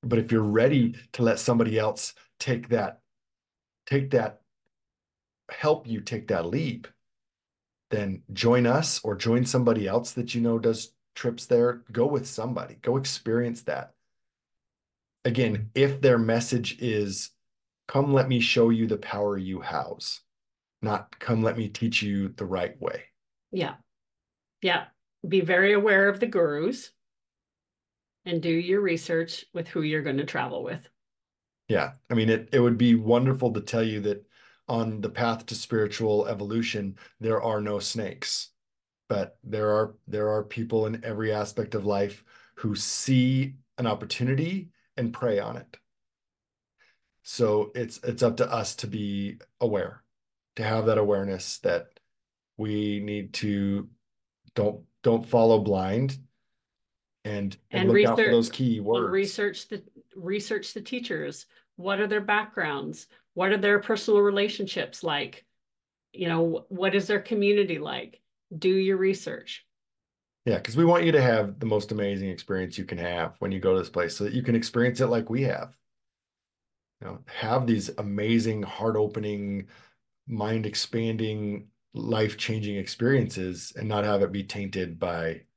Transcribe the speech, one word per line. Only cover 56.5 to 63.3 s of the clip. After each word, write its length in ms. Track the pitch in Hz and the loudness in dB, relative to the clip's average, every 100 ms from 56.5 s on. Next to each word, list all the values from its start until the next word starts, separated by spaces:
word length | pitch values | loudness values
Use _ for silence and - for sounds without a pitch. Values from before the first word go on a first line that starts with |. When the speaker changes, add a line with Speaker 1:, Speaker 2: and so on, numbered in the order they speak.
| _ _ _ _ _ _ _ | _ _ _ _ _ _ _
Speaker 1:
and, 320 | - 104 98 - _ | -8 -4 -6 -8 _
and 120 | - | 0
Speaker 2:
And 100 | 190 | 4
Speaker 1:
look 120 | 101 - | 6 6
out 100 | 117 | 4
for 60 | |
Speaker 2:
research 100 | 220 | 4
Speaker 1:
those 180 | 117 113 | 4 2
key 260 | - 127 113 | 0 0 0
Speaker 2:
and 80 | 104 | 0
Speaker 1:
words. 260 | 120 107 | 0 2
Speaker 2:
research 560 | 190 196 - 208 - - | 0 -2 -2 -4 -4 -12
the, 140 | 208 - - _ | -14 -14 -20 _
research 580 | 190 175 208 202 214 - | -14 -6 -6 -4 -6 -6
the 60 | 220 | -12
teachers. 680 | - 247 233 160 147 - - _ _ - | -8 -8 -6 -6 -6 -10 -18 _ _ -10
What 240 | 180 196 | -4 -2
are 60 | 208 | 0
their 140 | 214 | 0
backgrounds? 840 | 202 208 208 - 160 143 151 156 - _ _ | 0 0 0 -4 -4 -4 -6 -10 -16 _ _